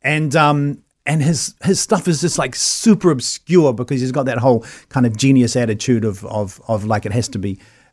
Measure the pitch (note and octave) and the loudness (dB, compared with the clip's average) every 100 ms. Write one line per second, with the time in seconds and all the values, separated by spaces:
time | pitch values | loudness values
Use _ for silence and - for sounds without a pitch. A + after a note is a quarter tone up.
0 | C#3+ D3+ D#3 D3+ D3 D3 C#3+ - _ _ | -2 -2 0 2 2 2 -2 -6 _ _
1 | - D#3 C#3+ D3+ - - - F3+ - G3+ | -4 0 0 0 -4 -6 -2 0 0 -2
2 | F3+ D3+ E3 - C3 - - - A#3 G3+ | 0 -2 -2 -2 -4 -4 -4 0 4 4
3 | F3+ C3 - - - F3 D3 A2+ B2 C3+ | 4 0 -4 -10 2 4 4 0 -4 -2
4 | B2+ C3+ C3 A#2+ C3 A2+ - - _ C3 | -2 -2 -2 0 2 2 0 -20 _ 0
5 | B2 G#2+ C3+ C3+ A#2+ B2+ A#2 G#2 - A#2 | 0 2 4 4 4 0 -2 -2 0 0
6 | A2 F#2+ - A2 G2 - - A2 G#2+ G#2 | 0 -6 -8 -6 -6 -8 -6 -4 -2 -4
7 | G2+ A2+ A2+ G#2 G2 F#2+ _ _ _ | -2 -4 -4 -6 -6 -8 _ _ _